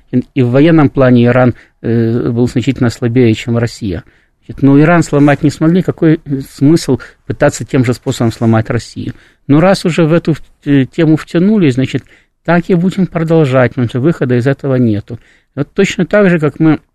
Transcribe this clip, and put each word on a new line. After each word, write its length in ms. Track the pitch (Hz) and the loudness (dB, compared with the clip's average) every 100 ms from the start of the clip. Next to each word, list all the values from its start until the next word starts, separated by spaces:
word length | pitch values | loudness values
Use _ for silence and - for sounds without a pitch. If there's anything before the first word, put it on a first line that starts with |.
| _ | _
И, 120 | 127 - | -6 -4
и 80 | 139 | -2
в 80 | 120 | 0
военном 400 | 127 165 160 139 | 2 4 4 2
плане 360 | 139 127 123 120 | 2 2 4 4
Иран, 280 | 123 127 - - _ | 2 0 -2 -14 _
э, 480 | 117 117 113 113 139 | -4 -2 -2 -2 -4
был 160 | 117 123 | -2 -2
значительно 420 | 123 123 127 120 | -2 -4 -2 -4
слабее, 440 | - 123 123 120 110 | -2 -2 2 2 0
чем 220 | - 117 | -2 -4
Россия. 440 | 117 - 107 85 - _ _ _ - | -4 -6 -8 -8 -12 _ _ _ -20
Это, 160 | - 139 | -2 2
ну, 140 | 143 | 4
Иран 220 | 156 175 | 4 2
сломать 400 | 151 147 147 143 | 0 0 2 2
не 80 | 147 | -2
смогли, 320 | - 160 180 | -2 0 0
какой, 360 | 160 - 165 160 - | -2 -2 0 0 -4
э, 140 | 139 | -8
смысл 580 | 131 - 139 165 - 123 - _ - | -8 -2 2 2 0 -4 -6 _ -12
пытаться 360 | 117 147 - 120 | -2 -2 -2 -4
тем 200 | 139 123 | -2 -2
же 80 | |
способом 380 | 117 135 - 117 | -2 -6 -4 -4
сломать 400 | - 117 113 - | -2 0 0 -2
Россию? 420 | 120 - - - - _ _ - | -6 -8 -12 -12 -14 _ _ 0
Ну, 120 | 147 | 2
раз 260 | 180 185 185 | 2 0 -2
уже 200 | 156 156 | 0 0
в 60 | |
эту, 240 | 165 170 147 - _ 147 | 0 0 -6 -8 _ -2
э, 200 | 143 131 | 0 0
тему 320 | - 156 156 | 0 0 0
втянули, 520 | - 170 190 220 151 | -2 -2 0 2 0
значит, 340 | 123 131 135 - _ _ _ | 0 -4 -6 -10 _ _ _
так 240 | - 175 - | -2 -2 0
и 40 | |
будем 320 | 180 185 196 175 | 0 0 -2 -4
продолжать, 640 | 160 160 165 143 131 120 | -4 0 2 2 2 0
потому 160 | - 120 | -2 -4
что 100 | 127 | -2
выхода 360 | 147 170 131 123 | -2 -2 -2 0
из 120 | 127 | 0
этого 260 | 135 143 127 | -2 -2 0
нету. 440 | 117 101 - 120 _ _ _ 135 | 0 -2 -6 -16 _ _ _ -10
Вот 160 | - | -6
точно 340 | - 196 - 165 | -2 -2 -2 -2
так 240 | 208 196 | 2 2
же, 80 | 170 | 2
как 200 | 147 - | -2 0
мы 200 | 160 147 _ | 0 0 _